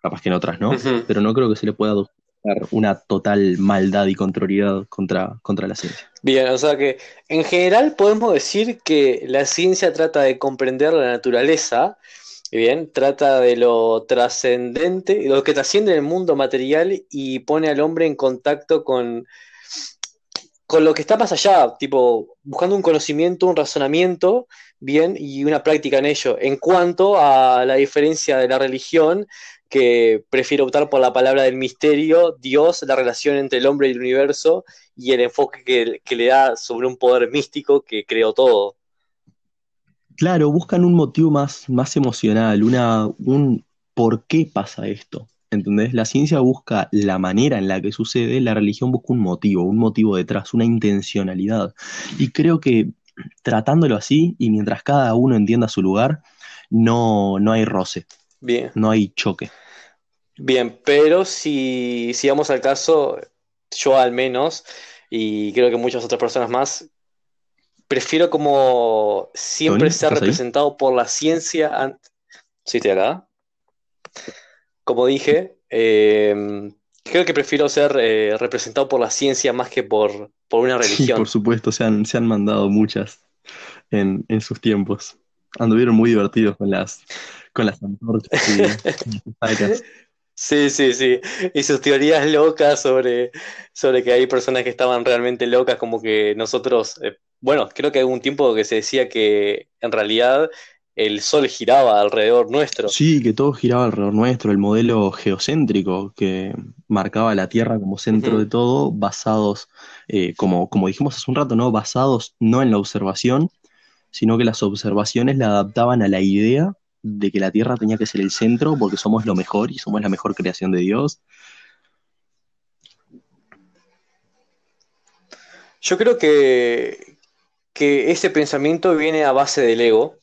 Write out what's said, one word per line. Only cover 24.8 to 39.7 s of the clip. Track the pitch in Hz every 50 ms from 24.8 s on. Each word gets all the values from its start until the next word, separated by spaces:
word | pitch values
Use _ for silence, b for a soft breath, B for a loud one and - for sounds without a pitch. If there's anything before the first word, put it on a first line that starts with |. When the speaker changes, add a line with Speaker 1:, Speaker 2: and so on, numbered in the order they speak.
| 139 135 139 151 160 180 196
Speaker 2:
y | - 147 139 135 139 139
una | 151 156 143 -
práctica | 156 156 151 151 - 139 135
en | 139
ello. | 147 147 - - 127 - -
En | - 135 139
cuanto | 135 - 165 185 180 175 175 175 175 190 196 202
a | 180 147 143 135 131 131 127 127 123 127
la | 131 131
diferencia | 135 139 139 - 151 147 156 160 151 - - 139
de | 131 127 123
la | 131 131
religión, | 135 131 131 131 - - - 165 156 156 175 202 208 B B B B B B B B _
que | - 135 127 120 120 120 117 113 110 104 - _
prefiere | - 127 127 - 147 143
optar | 139 127 - 143 147
por | 147 143 135
la | 127 123 127
palabra | 131 127 131 135 139 135
del | 131 127
misterio, | 131 131 127 - _ - 151 147 143 156 156 160 170 175 165 165 131
Dios, | 123 131 131 147 151 170 - - 143
la | 135 135
relación | 131 131 120 117 - - 147 143
entre | 139 135 131 135
el | 123 127
hombre | 139 143 143 139
y | 135 123
el | 120
universo, | 123 127 127 135 139 139 143 - - 160 165 185 - b b b b b _
y | - 120 127 131
el | 120
enfoque | 123 120 - - 143 - - - _
que, | 127 127 120 117 113 - - _
que | - 127
le | 117 117
da | 123 131 135 135 135 113
sobre | - - - 120 117 127
un | 127 127
poder | 127 - 123 127 123 120 120
místico | 127 147 135 - _ 147 143 - 139 139
que | - _ 113 107 -
creó | - 113 113 113 110 107
todo. | - 131 127 113 101 101 101 - _ _ _ _ _ _ _ _ _ _ _ _ _ _ _ _ _ _ _